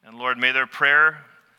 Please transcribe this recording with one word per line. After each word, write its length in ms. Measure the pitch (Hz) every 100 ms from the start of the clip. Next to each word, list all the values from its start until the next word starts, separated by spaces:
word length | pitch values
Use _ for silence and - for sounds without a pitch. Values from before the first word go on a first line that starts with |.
And 140 | 110 117
Lord, 220 | 123 120
may 120 | 127
their 140 | 131 127
prayer 600 | - 143 147 156 151 - _ _